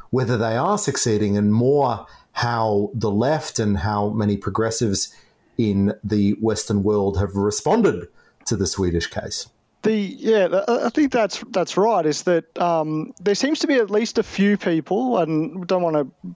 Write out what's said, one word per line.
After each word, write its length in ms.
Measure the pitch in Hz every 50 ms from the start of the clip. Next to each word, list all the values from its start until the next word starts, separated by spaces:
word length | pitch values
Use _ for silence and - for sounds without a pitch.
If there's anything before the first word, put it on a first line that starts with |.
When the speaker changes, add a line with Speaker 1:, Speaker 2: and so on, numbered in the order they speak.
| - -
Speaker 1:
whether 260 | - 127 123 104 123 107
they 180 | 113 113 110
are 220 | 120 147 180 208 196
succeeding 600 | - - 135 - - 120 107 104 107 101 101 104
and 160 | 104 104 107
more 520 | 113 120 131 143 143 143 123 113 - - - - - _ _
how 580 | _ - 123 120 117 113 113 110 104 101 104 104 -
the 180 | 113 107 107
left 480 | 98 104 117 139 156 151 - - - -
and 180 | 113 104 101 95
how 320 | 87 104 107 104 104 107
many 280 | 110 110 104 104 101 98
progressives 760 | - 107 95 107 110 110 113 - 127 107 98 - - - - - - _ _ _ _ _ _ -
in 360 | 117 107 101 98 98 104 - - -
the 280 | 98 107 104 101 101 104
Western 500 | - 110 110 107 104 - - 107 101 95
world 360 | 104 104 104 98 101 98 95
have 160 | 101 92 90
responded 720 | 101 98 104 101 - - 147 190 240 202 170 104 87 - - _ - _ _ _ _ -
to 100 | - 117
the 100 | 90 95
Swedish 420 | 87 - - 98 90 85 85 - -
case. 420 | - - - - - - - - _ _ _ _ _ _
Speaker 2:
The, 120 | - 214 220
yeah, 540 | 208 202 185 - - - 220 220 208 185 170
th-, 160 | - 190 196 -
I 180 | 233 - - 226
think 240 | - 302 302 269
that's, 320 | - 240 214 190 - - - -
that's 260 | 233 190 170 - -
right, 300 | 175 196 226 226 185 160
is 180 | 151 147 - -
that, 340 | 180 175 165 160 _ _ -
um, 560 | 175 175 170 160 156 156 156 156 156 - - -
there 160 | 175 202 202
seems 240 | - - 277 311 -
to 80 | - 311
be 80 | 277
at 140 | 247 220 190
least 260 | 202 214 233 - - -
a 60 | 202
few 320 | - - - 196 202 208
people, 600 | 196 - 196 165 160 147 - 180 214 254 254 240 196
and 420 | 165 156 160 156 160 156 160 190
we 60 | 175
don't 160 | 175 190 180
wanna 260 | 175 165 156 151 143 131 - _ - 180 175